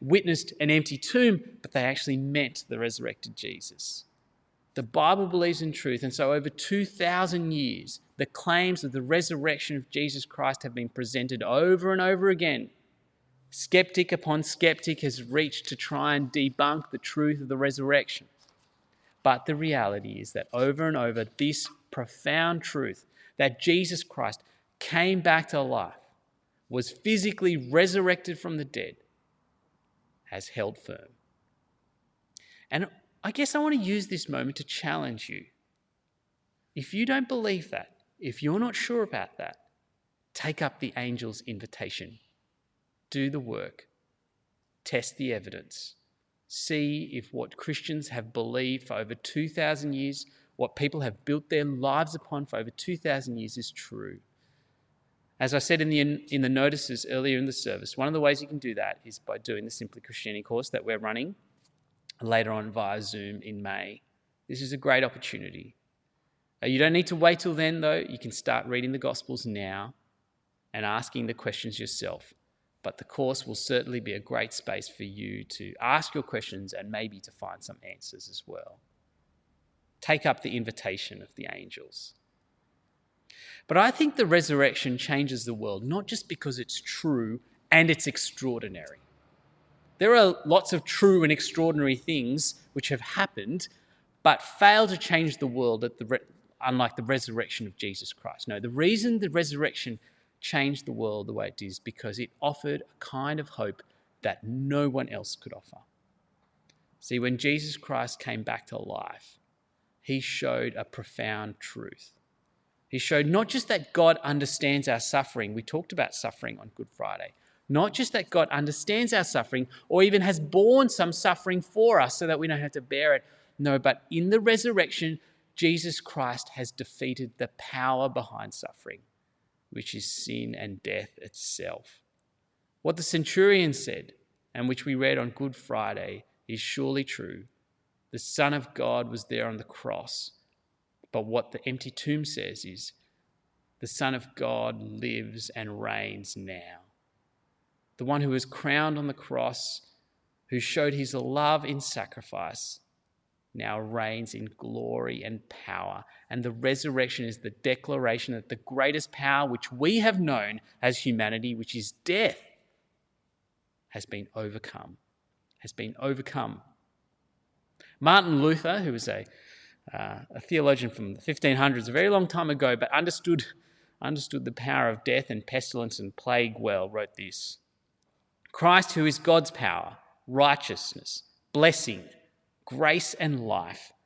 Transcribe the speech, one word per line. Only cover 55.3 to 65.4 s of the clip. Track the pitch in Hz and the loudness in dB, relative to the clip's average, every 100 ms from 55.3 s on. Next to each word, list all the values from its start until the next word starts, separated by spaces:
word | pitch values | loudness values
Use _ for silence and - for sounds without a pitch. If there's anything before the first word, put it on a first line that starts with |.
| - | -4
As | 131 | 0
I | 143 | 0
said | - 165 | 2 2
in | 156 | 4
the, | 147 | 2
in | 143 147 - 143 | 2 0 -2 0
the | 127 | 2
notices | 131 139 143 - 120 - | 4 4 2 -4 -8 -4
earlier | 131 135 127 | -2 0 0
in | 135 | 0
the | |
service, | 127 113 98 - - | -4 -6 -6 -8 -4
one | 139 | -2
of | |
the | 156 | 4
ways | 147 143 | 4 4
you | 147 | -2
can | 151 | -8
do | 127 104 | -6 -4
that | 101 - | -6 -8
is | 117 - | -14 -12
by | - 110 | -8 -6
doing | 110 107 | -6 -6
the | 110 | -6
Simply | - 110 117 | -10 -12 -14
Christianity | - 113 113 104 | -16 -10 -8 -8
course | - 117 135 | -4 -4 -4
that | - | -4
we're | 107 110 | -4 -4
running | 107 113 160 202 _ _ _ _ _ _ - - | -4 -4 -6 -10 _ _ _ _ _ _ -20 -8
later | 113 113 113 | 2 2 2
on | 110 107 | -2 -4
via | 107 101 107 | -4 -2 -4
Zoom | 101 107 101 104 | -6 -8 -8 -10
in | 107 104 | -10 -10
May. | 98 98 95 104 _ _ _ _ - | -6 -6 -8 -14 _ _ _ _ -10
This | 131 | -8
is | 135 | -6
a | 139 | 0
great | 139 131 | 4 4
opportunity. | 127 - - 104 | 4 0 -10 -10